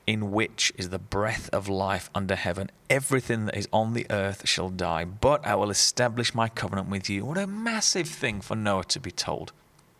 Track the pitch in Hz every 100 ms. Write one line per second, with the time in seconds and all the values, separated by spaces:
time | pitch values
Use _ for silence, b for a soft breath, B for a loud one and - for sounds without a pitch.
0 | - 107 104 104 110 - - - 90 95
1 | 98 98 107 107 - 101 98 95 95 95
2 | - 101 95 92 92 90 98 - - 135
3 | 135 135 - 113 107 104 - 107 113 117
4 | - 104 98 98 - - 92 92 87 82
5 | 87 107 131 147 110 101 101 95 - -
6 | 120 117 113 117 113 - 95 95 92 98
7 | 95 98 117 185 196 214 226 220 - 190
8 | 156 - 123 101 - 107 104 95 - -
9 | 90 - - - - - _ _ _